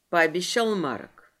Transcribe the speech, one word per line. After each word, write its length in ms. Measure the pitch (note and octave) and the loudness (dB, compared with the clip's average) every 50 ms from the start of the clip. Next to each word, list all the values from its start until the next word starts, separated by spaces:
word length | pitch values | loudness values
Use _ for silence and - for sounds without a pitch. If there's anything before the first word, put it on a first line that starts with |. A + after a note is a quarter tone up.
| _ _ | _ _
пообещал 640 | - E3+ D#3+ D#3+ D#3 F3+ F3 - - B3 A#3 A3 G#3+ | 2 4 4 4 2 -2 -4 -2 0 0 0 0 0
Марек. 560 | F#3+ E3 C#3 A#2+ G2 - - _ - - _ _ _ | -2 -2 -4 -6 -8 -10 -14 _ -20 -20 _ _ _